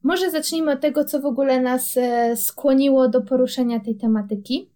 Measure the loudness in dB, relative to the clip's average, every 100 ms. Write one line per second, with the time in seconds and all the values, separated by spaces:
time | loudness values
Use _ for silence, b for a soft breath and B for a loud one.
0 | 0 0 0 -2 -4 -2 -2 0 0 0
1 | -2 -2 -2 0 0 2 2 0 -2 -2
2 | 0 0 0 0 -6 -2 2 4 4 4
3 | 4 2 0 0 0 0 -2 -2 -4 -2
4 | 0 0 -2 -8 -4 -6 -6